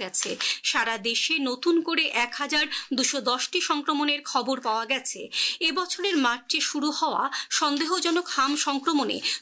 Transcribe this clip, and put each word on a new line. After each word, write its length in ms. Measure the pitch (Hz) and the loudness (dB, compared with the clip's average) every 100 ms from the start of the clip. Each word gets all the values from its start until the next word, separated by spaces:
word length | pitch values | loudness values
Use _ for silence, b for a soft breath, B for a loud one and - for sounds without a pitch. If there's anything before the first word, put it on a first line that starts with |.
গেছে। 260 | 220 - 214 - B B | -2 -2 0 -2 B B
সারা 320 | - - 233 226 | 0 0 0 0
দেশে 360 | 220 226 - 320 | -2 0 0 0
নতুন 360 | 269 247 339 339 | 0 0 2 2
করে 220 | 330 330 311 - | 4 0 0 0
এক 160 | 240 - | -2 -2
হাজার 240 | 285 302 302 B B 262 | -2 0 0 B B 0
দুশো 220 | 247 285 | 0 0
দশটি 380 | 226 254 - 359 | 0 0 0 0
সংক্রমণের 600 | 349 302 285 294 294 294 | 0 0 0 0 0 0
খবর 340 | 285 269 240 262 247 | -2 -2 0 -2 0
পাওয়া 180 | 220 226 | -2 0
গেছে। 340 | 262 254 - - B B - | -2 -2 -4 -4 B B 0
এবছরের 560 | 330 302 359 - 392 330 | 0 0 -2 -2 0 2
মার্চে 420 | 254 247 - 311 | 2 2 -2 -2
শুরু 280 | - 294 294 | -2 0 -2
হওয়া 320 | 302 311 196 269 B - - | 0 0 2 0 B -4 0
সন্দেহজনক 680 | 302 285 320 359 339 339 349 - | 2 2 0 0 2 2 0 2
হাম 160 | 269 294 | 2 2
সংক্রমণে 600 | 302 277 277 302 233 - B B | 0 0 2 2 0 -2 B B